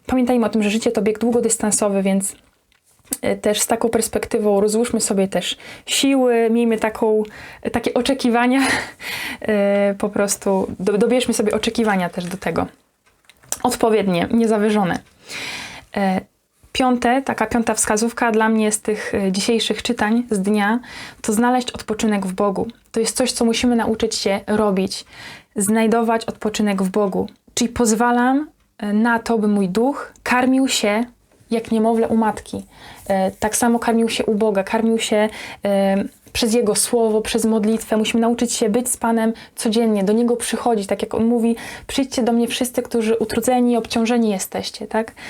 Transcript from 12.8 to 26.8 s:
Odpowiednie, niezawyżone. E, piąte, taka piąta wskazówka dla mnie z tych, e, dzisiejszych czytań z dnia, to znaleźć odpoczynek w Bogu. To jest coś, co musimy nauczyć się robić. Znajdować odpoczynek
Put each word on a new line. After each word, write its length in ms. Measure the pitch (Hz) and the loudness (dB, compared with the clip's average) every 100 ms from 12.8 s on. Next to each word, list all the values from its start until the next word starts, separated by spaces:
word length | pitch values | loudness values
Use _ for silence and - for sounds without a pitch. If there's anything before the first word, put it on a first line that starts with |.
| _ _ _ _ _ _ - - | _ _ _ _ _ _ -12 -4
Odpowiednie, 640 | 247 240 233 214 196 175 185 | -4 0 2 2 2 0 2
niezawyżone. 680 | 233 226 214 214 214 180 - - _ - - - - - - - 202 | 2 2 2 2 2 0 -4 -8 _ -16 -12 -10 -12 -14 -16 -10 -2
E, 240 | 190 190 196 _ _ _ - | 0 0 -6 _ _ _ -8
piąte, 500 | - 254 247 247 262 | -2 0 2 2 0
taka 240 | 269 233 220 | 0 -4 0
piąta 280 | 240 226 | 0 0
wskazówka 580 | 220 - 214 233 - 240 | -2 0 0 0 0 0
dla 160 | 220 220 | 2 2
mnie 240 | 220 214 | 2 0
z 80 | 214 | -2
tych, 340 | - 214 - | -4 -4 -4
e, 180 | 202 196 | -2 -2
dzisiejszych 500 | 196 196 233 - 208 | 0 0 0 0 -4
czytań 420 | - 240 208 233 240 | -4 -2 0 0 0
z 100 | 208 | -2
dnia, 400 | 190 214 202 240 - - - - | 0 0 2 0 -4 -16 -18 -8
to 100 | - | -2
znaleźć 380 | 214 240 254 247 | 0 2 2 -2
odpoczynek 560 | - - - 226 208 190 | -10 -8 -2 0 0 -2
w 60 | |
Bogu. 360 | 185 202 190 226 - _ | 0 0 0 -6 -8 _
To 80 | 226 | -4
jest 160 | 220 - | -2 0
coś, 160 | 247 | -2
co 120 | - | 2
musimy 320 | 233 226 247 233 | 0 2 2 2
nauczyć 380 | 220 220 220 | 0 0 -2
się 260 | - 208 196 202 | 0 -2 -2 -2
robić. 580 | 214 208 190 190 - - - - - _ - | 0 2 2 -2 -4 -14 -20 -18 -20 _ -4
Znajdować 680 | 196 226 226 233 233 226 | 0 2 4 2 2 0
odpoczynek 580 | - - 214 214 208 196 | -2 -6 -4 -2 0 0